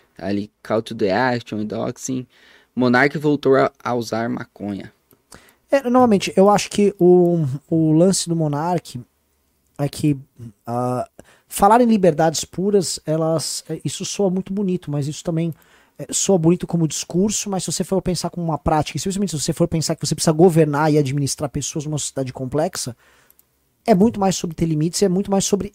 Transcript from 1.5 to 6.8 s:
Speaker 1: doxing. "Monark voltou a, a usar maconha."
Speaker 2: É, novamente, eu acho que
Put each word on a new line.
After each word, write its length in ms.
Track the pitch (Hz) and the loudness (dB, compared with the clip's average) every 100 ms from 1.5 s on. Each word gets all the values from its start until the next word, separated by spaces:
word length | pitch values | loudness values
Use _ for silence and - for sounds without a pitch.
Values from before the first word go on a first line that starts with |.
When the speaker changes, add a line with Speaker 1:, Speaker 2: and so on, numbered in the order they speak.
| 107 | -8
Speaker 1:
doxing. 640 | 107 110 120 123 - 127 127 _ _ _ _ - | -6 -6 -8 -8 -8 -10 -10 _ _ _ _ 0
"Monark 400 | 123 123 139 147 | 2 4 2 0
voltou 360 | 147 143 139 135 | -2 0 4 4
a, 160 | 135 - | 2 -2
a 100 | - | -6
usar 340 | 120 110 113 117 | -6 -6 -6 -6
maconha." 600 | 123 120 - 101 98 - _ _ _ _ - _ _ - | -8 -12 -12 -10 -10 -12 _ _ _ _ -20 _ _ -4
Speaker 2:
É, 180 | 277 247 | -2 2
novamente, 440 | 247 247 196 - 175 | 2 4 4 2 4
eu 140 | 196 | 4
acho 200 | 208 - | 4 0
que 240 | - | 0